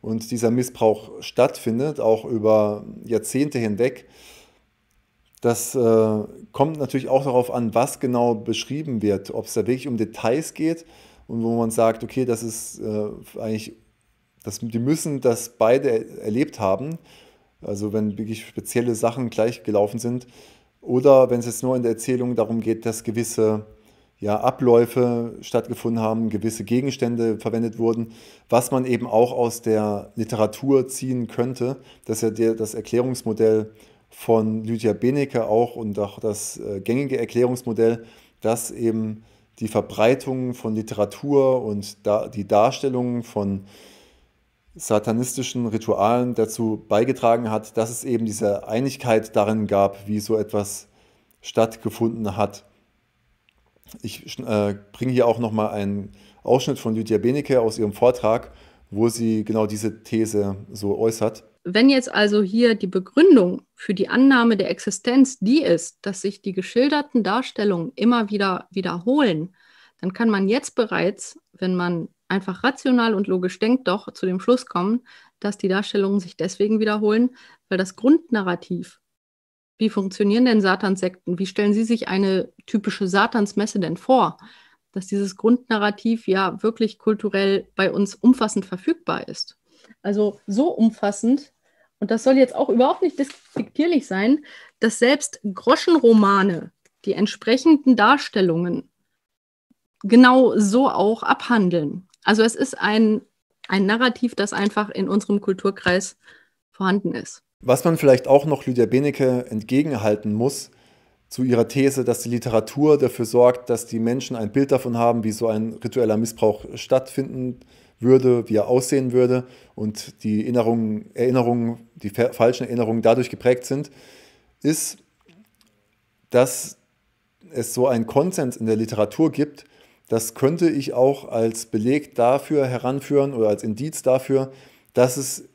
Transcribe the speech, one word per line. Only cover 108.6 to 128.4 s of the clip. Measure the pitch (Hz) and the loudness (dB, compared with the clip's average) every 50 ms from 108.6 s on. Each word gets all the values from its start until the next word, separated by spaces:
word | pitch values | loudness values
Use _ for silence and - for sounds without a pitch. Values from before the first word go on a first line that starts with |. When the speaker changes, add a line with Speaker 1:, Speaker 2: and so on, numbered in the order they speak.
| - | -2
Speaker 1:
Lydia | - 127 120 117 | -4 0 2 2
Benecke | 104 123 127 143 147 139 - 135 131 127 123 123 - | 2 2 0 0 0 -2 0 0 0 0 0 -4 -6
entgegenhalten | 117 107 104 107 127 135 151 160 143 110 104 107 104 104 - 107 104 | -8 -10 -6 -2 0 0 0 0 -2 -2 0 0 0 0 0 -4 -2
muss | 107 117 139 143 - - - _ _ _ _ _ _ _ _ _ _ _ _ | 0 0 -2 -2 -4 -12 -16 _ _ _ _ _ _ _ _ _ _ _ _
zu | - - 127 | -6 -4 0
ihrer | 131 120 117 113 | 2 2 2 2
These, | 110 - 139 135 139 131 135 127 | 0 0 0 0 2 2 0 -2
dass | 117 120 - - | -2 -2 -2 -2
die | 120 | -4
Literatur | 120 120 - 127 113 113 107 - - 139 147 151 151 | -6 -4 -4 0 0 0 0 0 -4 0 4 4 4
dafür | 139 127 120 - - 120 | 4 4 0 0 -2 -6
sorgt, | 107 - 120 123 123 123 123 - - | 0 4 6 6 6 4 2 -2 -4
dass | 120 110 - | -4 -4 -4
die | - - 113 | -8 -6 -4
Menschen | 113 113 120 135 131 - 131 | -2 -2 -2 -2 -4 -8 -8
ein | 117 110 104 104 | -6 -6 -2 0
Bild | 135 139 135 | 0 2 2
davon | 143 127 - 127 117 | 2 0 0 -2 -2
haben, | 117 117 117 117 120 107 | 2 2 2 2 2 -2
wie | 110 104 | -4 -4
so | - 117 113 | -2 -2 -2
ein | 110 110 110 113 113 | 0 0 -2 -4 -6
ritueller | - - 123 - 131 120 110 107 | -8 -10 -6 -2 0 2 2 2
Missbrauch | 107 113 110 - - - 107 104 - - - - | 0 0 -4 -2 2 2 2 2 0 -6 -14 -14
stattfinden | 120 - - 135 131 131 - - - 135 - 117 131 127 127 123 - - _ _ _ _ _ _ _ | -14 -4 0 0 0 0 -2 -6 -6 -6 -6 -6 -8 -8 -8 -8 -10 -16 _ _ _ _ _ _ _
würde, | 113 120 131 131 131 127 123 120 110 - | 4 6 6 6 8 6 2 2 0 0
wie | 110 | 0
er | 107 101 - | 0 2 2
aussehen | 123 127 131 - - 139 131 127 | 2 0 2 2 0 0 0 2
würde | 120 127 127 123 127 127 127 127 - - _ _ _ | 2 2 4 4 2 0 -2 -6 -16 -20 _ _ _
und | - 107 107 104 - - - - _ - | -6 -6 -6 -6 -8 -14 -18 -20 _ -4
die | 110 107 107 110 | -2 -2 -2 -2
Erinnerungen, | 123 120 123 113 113 117 117 113 107 107 107 110 - _ | 0 0 2 2 2 0 0 -2 -2 -4 -6 -8 -12 _
Erinnerungen, | - 120 127 127 131 120 117 120 120 117 113 117 117 - _ _ | 0 0 2 2 2 2 2 0 0 -2 -4 -4 -8 -12 _ _
die | - - 101 | -12 -12 -10
fa-, | - - 117 123 - | -2 0 0 0 2
falschen | - 113 117 127 - 131 | 2 2 2 4 2 -4
Erinnerungen | 110 120 117 120 110 113 113 107 | -6 -2 -2 -2 0 0 2 4
dadurch | 113 117 123 123 - | 4 4 4 2 -4
geprägt | - - - 123 127 123 123 | -6 -2 2 2 2 2 0
sind, | - 139 135 151 - - - - - - - - _ _ _ _ _ _ _ _ | -6 -6 -6 -6 -8 -14 -20 -20 -20 -20 -20 -20 _ _ _ _ _ _ _ _
ist, | 139 160 156 - - - _ _ _ _ _ _ _ _ 175 220 _ _ _ _ _ _ _ _ _ _ _ _ _ _ _ _ _ | -2 -2 -2 -4 -8 -10 _ _ _ _ _ _ _ _ _ _ _ _ _ _ _ _ _ _ _ _ _ _ _ _ _ _ _
dass | - 120 127 135 - - - - - _ _ _ _ _ _ _ _ _ _ _ _ _ _ - | 2 2 4 4 0 -8 -10 -12 -16 _ _ _ _ _ _ _ _ _ _ _ _ _ _ -12
es | - 127 113 - - | -8 -8 -6 -6 -2
so | 123 123 139 | 0 2 2
einen | 127 117 113 | 2 0 -2
Konsens | 110 - 139 151 185 180 - | 0 2 2 2 2 0 -2